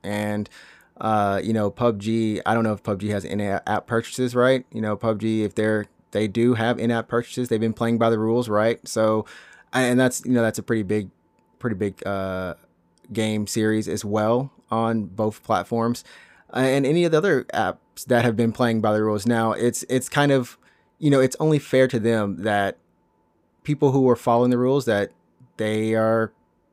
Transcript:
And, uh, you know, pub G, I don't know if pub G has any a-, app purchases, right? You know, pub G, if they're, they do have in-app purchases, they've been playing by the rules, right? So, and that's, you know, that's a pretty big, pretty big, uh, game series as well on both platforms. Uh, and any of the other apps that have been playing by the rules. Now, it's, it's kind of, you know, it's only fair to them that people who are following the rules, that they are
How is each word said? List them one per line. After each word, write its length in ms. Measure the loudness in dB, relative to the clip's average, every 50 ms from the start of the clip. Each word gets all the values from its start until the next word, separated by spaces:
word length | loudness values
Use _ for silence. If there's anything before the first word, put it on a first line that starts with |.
And, 460 | -8 -6 -4 -4 -4 -2 -4 -4 -6 -8 -12 -20 -20 -20 -20 -20 _ _ _ -6
uh, 400 | -2 0 0 2 2 0 0 -2
you 100 | -2 -2
know, 180 | 0 0 0 -2
pub 300 | -2 0 0 0 0 0
G, 400 | -4 -2 -2 0 0 -2 -2 -2 -2
I 80 | 0 0
don't 100 | 2 0
know 80 | 0
if 100 | -2 -2
pub 180 | -4 -6 -4 -4
G 80 | -4 -4
has 160 | -4 -4 -4
any 200 | -4 -6 -4 -2
a-, 180 | -2 -4 -4 -4
app 200 | -4 -4 -4 -2
purchases, 480 | -2 -2 -2 -2 -4 -4 -4 -4 -2 0
right? 300 | 2 2 4 2 0 -2 -6
You 80 | -8 -6
know, 160 | -4 -4 -4
pub 240 | -2 -2 -2 -2 -2
G, 220 | -2 -2 0 0
if 120 | -2 -2 -2
they're, 320 | 0 0 0 0 -2 -2 -6 _ _ _ _
they 160 | -2 -2 -2 0
do 260 | 0 0 2 2 2
have 240 | 2 0 -2 -2 0
in-app 300 | -2 -2 -2 -2 -2 -2
purchases, 400 | -2 -4 -4 -4 -6 -8 -4 -2
they've 120 | -2 0
been 120 | 0 -2
playing 260 | -2 -2 0 0 2 2
by 100 | 2 2
the 100 | 2 2
rules, 300 | 2 0 0 0 0 0
right? 380 | 0 2 2 2 0 -2 -6
So, 400 | -6 -2 0 2 2 2 0 -2 -6 -14 -20 -20 -20 -20 -20 _ _
and 260 | -2 0 2 2 4 4
that's, 260 | 2 2 0 -2 -2
you 60 | 0
know, 100 | 0 2
that's 180 | 2 0 -2 -4
a 20 |
pretty 220 | -4 -4 -2 -2 -2
big, 260 | -2 -2 -4 -4 -6 -12 _ _ _ _ _ _ _ _ _
pretty 160 | -6 -6 -4
big, 320 | -2 -4 -4 -4 -6 -6
uh, 480 | -6 -4 -4 -4 -4 -6 -6 -6 -8 -10 -12 _ _ _ _ _ _ _ _ _ -10
game 340 | -6 -4 -2 -2 -2 -2 -4
series 400 | -4 -2 0 0 2 0 0 -2 -4
as 160 | -6 -6 -4
well 480 | -2 -2 0 2 2 2 0 0 -4 -10 _ _ _
on 340 | -2 -2 0 0 0 -2 -4
both 380 | -6 -4 -4 -4 -4 -4 -6
platforms. 600 | -4 -2 -2 -2 0 -2 -2 -2 -2 -2 -2 -4 -8 -16 -20 -20 -20 -20 -20 _ _ -8 -4
Uh, 40 | -2
and 280 | 0 2 2 2 2
any 180 | 2 2 2 2
of 60 | 2
the 80 | 2 2
other 260 | 2 2 2 0 0 -2
apps 540 | -4 -2 -2 -2 -4 -6 _ _ _ -16 -2
that 180 | 0 2 2 4
have 120 | 2 2
been 160 | 2 0 0
playing 280 | 0 0 0 0 2 2
by 120 | 2 2
the 100 | 2 2
rules. 240 | 2 0 0 0 0
Now, 260 | 0 2 2 2 0
it's, 300 | 0 0 0 0 0 -2 -4 -2
it's 180 | -2 -2 -2 -2
kind 220 | 0 0 2 4
of, 260 | 2 2 0 -2 -10 _ _ _ _ _ _ _ _ _
you 100 | 2 2
know, 100 | 4 4
it's 160 | 4 2 0 0
only 180 | 0 2 2 2
fair 300 | 0 0 2 2 4 4
to 100 | 2 0
them 380 | 0 2 2 2 0 -2 -4 -4 -2
that 340 | 0 0 0 0 -2 -4 -6 _ _ _ _ _ _ _ _ _ _ _ _ _ _ _ _ _
people 260 | -6 0 2 2 2
who 180 | 4 4 4 4
are 80 | 2
following 340 | 2 2 2 4 4 4 4
the 80 | 4 2
rules, 260 | 2 2 2 2 2
that 260 | 2 0 0 0 -2 -6 _ _ _ _ _ -20 _ _
they 380 | -6 -4 -2 -2 0 0 0 0
are 380 | 2 2 2 2 0 0 -2 -6 _ _ _ _ _ _ _